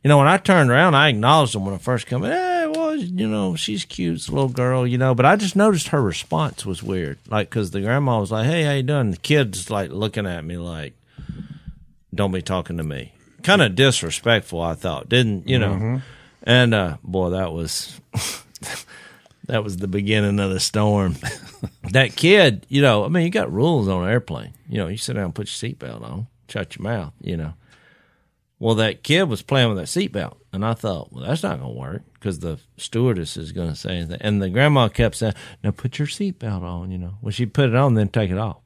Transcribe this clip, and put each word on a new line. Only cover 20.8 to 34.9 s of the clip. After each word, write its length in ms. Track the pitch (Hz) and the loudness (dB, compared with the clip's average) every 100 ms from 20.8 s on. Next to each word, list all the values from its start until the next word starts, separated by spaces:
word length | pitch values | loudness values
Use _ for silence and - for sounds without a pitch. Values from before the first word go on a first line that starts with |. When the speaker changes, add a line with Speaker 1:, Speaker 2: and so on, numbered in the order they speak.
| 104 104 95 - | 2 2 2 -2
Speaker 1:
<laughs> 40 | - - - - - _ - | -6 -10 -16 -12 -12 _ 0
That 240 | 127 127 - | 2 2 2
kid, 520 | 170 208 156 101 - | 6 8 6 4 -2
you 140 | 139 | 4
know, 200 | 139 107 | 4 4
I 40 | 104 | 2
mean, 160 | 175 170 | 2 2
you 60 | |
got 200 | 214 64 | 0 -2
rules 360 | 90 151 156 98 | 0 2 2 2
on 160 | 92 | 0
an 60 | 90 | 0
airplane. 420 | 120 - 71 55 - - | 0 -2 -10 -10 -18 -8
You 80 | 113 | -6
know, 100 | 85 | -4
you 60 | 104 | -6
sit 160 | - 110 | -6 -4
down 100 | 92 | -6
and 80 | 80 | -6
put 120 | 101 - | -10 -8
your 100 | 117 | -10
seatbelt 300 | - 127 113 | -10 -12 -12
on, 240 | - 80 117 _ _ | -12 -10 -12 _ _
shut 280 | 107 - - | -10 -10 -8
your 80 | |
mouth, 300 | 101 117 76 _ | -6 -6 -8 _
you 160 | - 85 | -8 -6
know. 180 | 78 85 _ _ _ _ _ _ _ _ _ _ | -8 -12 _ _ _ _ _ _ _ _ _ _
Well, 160 | 113 113 | 0 2
that 260 | 110 - | 0 -2
kid 220 | - 160 | 0 2
was 180 | 185 104 | 2 -4
playing 280 | - 139 117 | -2 2 2
with 80 | 101 | 0
that 80 | 78 | -4
seatbelt, 480 | 175 202 101 78 - _ | -4 -2 -4 -6 -10 _
and 100 | 95 | -4
I 120 | 110 117 | -4 -2
thought, 360 | 110 85 - | -4 -6 -8
"Well, 140 | 62 71 | -12 -6
that's 160 | 151 | -4
not 180 | - 76 | -4 -6
gonna 140 | 64 | -8
work 300 | 58 65 98 - _ | -10 -10 -12 -14 _
'cause 200 | 104 80 | -6 -6
the 200 | 85 76 _ - | -6 -8 _ -16
stewardess 600 | - 113 127 95 80 - | -6 0 0 0 -4 -8
is 160 | 80 | -10
gonna 220 | 87 85 76 | -6 -6 -6
say 220 | - 90 | -8 -6
anything." 220 | 82 - | -8 -6
And 180 | 107 104 | -2 0
the 120 | 95 | 0
grandma 360 | 101 147 143 | 2 4 4
kept 280 | 113 | 2